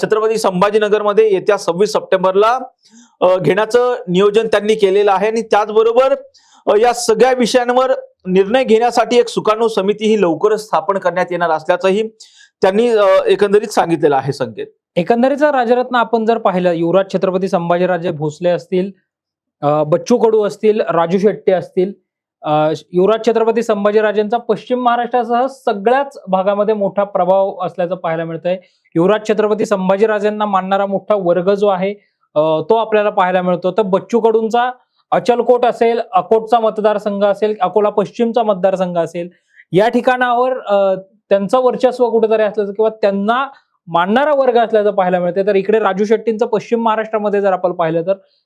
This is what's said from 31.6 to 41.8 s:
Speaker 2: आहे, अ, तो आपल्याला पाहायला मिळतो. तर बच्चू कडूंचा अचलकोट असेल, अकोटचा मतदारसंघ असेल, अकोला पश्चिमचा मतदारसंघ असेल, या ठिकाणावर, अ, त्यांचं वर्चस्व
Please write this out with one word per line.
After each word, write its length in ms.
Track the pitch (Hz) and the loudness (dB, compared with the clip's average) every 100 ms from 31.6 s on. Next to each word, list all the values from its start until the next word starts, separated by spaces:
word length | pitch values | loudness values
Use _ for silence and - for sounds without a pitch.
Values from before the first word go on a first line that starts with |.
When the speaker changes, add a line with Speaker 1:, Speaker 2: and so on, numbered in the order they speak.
| 208 | 0
Speaker 2:
आहे, 240 | 185 196 202 _ _ _ | 0 -4 -6 _ _ _
अ, 60 | - | -2
तो 340 | 156 156 156 | 0 0 0
आपल्याला 360 | 226 220 214 208 | 0 2 0 0
पाहायला 320 | 202 185 185 | 0 0 0
मिळतो. 300 | 180 180 180 | 0 -2 -2
तर 100 | 180 | -2
बच्चू 380 | 202 190 180 233 | -2 -2 -2 0
कडूंचा 500 | 220 226 220 233 247 247 _ _ _ | 2 0 0 -2 -2 -6 _ _ _
अचलकोट 540 | 165 - 240 240 247 | -2 0 0 2 2
असेल, 360 | 240 226 233 233 - | 2 2 0 0 -2
अकोटचा 480 | 185 180 226 220 240 | -2 2 0 2 0
मतदारसंघ 640 | 220 220 214 208 208 202 | 0 0 0 0 -4 -2
असेल, 300 | 202 196 214 214 | -2 0 -2 -2
अकोला 300 | 185 196 208 | -2 0 0
पश्चिमचा 520 | 208 196 - 233 233 | 0 -4 -2 -2 0
मतदारसंघ 560 | 220 196 190 185 180 175 | 0 0 0 0 -2 -2
असेल, 300 | 165 175 175 - _ _ _ | -4 -6 -12 -14 _ _ _
या 160 | 160 220 | 0 2
ठिकाणावर, 720 | 233 247 254 247 240 254 254 196 | 2 0 0 0 0 0 -2 -2
अ, 280 | 202 196 190 185 _ _ | 0 2 -2 -8 _ _
त्यांचं 320 | 196 196 254 | -2 0 2
वर्चस्व 500 | 254 233 | 2 2